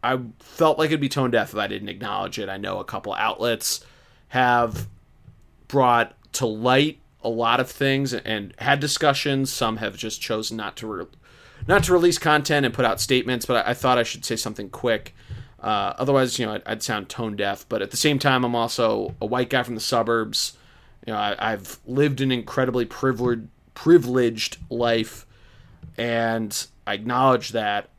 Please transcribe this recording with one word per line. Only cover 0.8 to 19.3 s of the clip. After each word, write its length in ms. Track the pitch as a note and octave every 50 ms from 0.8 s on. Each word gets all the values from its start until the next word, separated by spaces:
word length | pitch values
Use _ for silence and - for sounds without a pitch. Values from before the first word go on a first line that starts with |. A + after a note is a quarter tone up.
like 80 | D#3 D3
it'd 100 | D#3+ D3+
be 100 | C#3 C3
tone 220 | - D3 C3 B2
deaf 220 | A#2+ A2+ G2+ -
if 80 | - G#2
I 80 | G#2 G2
didn't 200 | G2+ G2+ G#2 G2+
acknowledge 480 | - G2 A2+ G#2 G2+ G2 G2 F#2 - -
it. 80 | G#2 G2
I 80 | F#2+
know 240 | F#2+ G2+ G2 F#2+ F#2+
a 40 | F#2+
couple 280 | - - G2 - G#2
outlets 720 | G2 - G#2+ A2 G#2 - A2+ A#2+ A#2 A2 - - - - - - - - - _ - _ _ _
have 580 | - B2+ B2+ B2 B2 A#2+ A#2+ A2+ A2 - G#2+ G#2 - - _ _ _ _ _ - - _ _ _ _ _ _ _
brought 480 | - C#3 C3 B2 A#2+ A#2 A#2 A#2 - _ _ _
to 140 | - - C3+
light 520 | A2+ A2 G#2+ A2+ B2 B2+ C3+ D3 D#3 D3+ - _ _ _ _
a 60 | - A2+
lot 320 | A#2 A2+ A#2 A2+ A#2+ B2+
of 100 | B2+ B2
things 420 | - - C#3 C#3 C3+ C3+ C#3 C3
and 400 | B2 G#2+ - - A2 G#2+ G2+ F2+ - -
had 220 | - C#3 C#3+ C#3+
discussions. 720 | C#3+ C3 - - - D3 C#3 C#3 - D3 C#3 C3+ C3+ C3
Some 240 | - - C3 A2+ A2
have 200 | G#2+ A2 G#2 -
just 240 | - - A2 - -
chosen 360 | - - A2+ A2 A2 - A2+
not 200 | A2 G#2 G2 - -
to 100 | A2 A2
re-, 180 | G#2+ F2+ - - - - _ - - - - - - - - A2+
not 160 | F3+ G3+ F3
to 80 | E3+
release 260 | F3+ F3 E3+ F3 E3+ -
content 480 | - E3 D#3 D3 C#3+ - D#3+ D3 C#3
and 80 | B2 A2+
put 100 | - B2+
out 160 | A2+ F#2+ -
statements, 460 | - - C3+ B2+ - A#2+ B2+ A#2+ -
but 180 | - B2 A2+ -
I, 60 | -
I 40 | A#2+
thought 220 | - - C3 B2+
I 60 | B2
should 220 | A#2 - - - -
say 100 | - A#2
something 360 | G#2+ - A2+ G#2+ - G#2+ F#2
quick. 440 | - - - B2 A2+ G#2+ - - - - - - - - - - - -
Uh, 340 | - A2+ G#2+ G2+ G2+ F#2+ -
otherwise, 400 | - C3 C3+ C#3 C3+ C3 B2 -
you 100 | - A#2+
know, 80 | G#2+ G#2+
I'd, 80 | G#2+ -
I'd 160 | - A2 G#2+
sound 260 | - - A2+ G#2+ G2 -
tone 280 | - - A#2 A2 G#2
deaf. 280 | G2+ G2+ G2+ G2 - - _
But 120 | - G#2+
at 120 | G2 -
the 40 | -
same 220 | - - D3+ D3 C3
time, 240 | - C#3+ C3 B2+
I'm 140 | B2 A#2+ A#2+
also 580 | A#2+ A#2 A2+ - - A#2+ A2 G#2+ G#2+ G2+ - - -
a 60 | A2
white 240 | G#2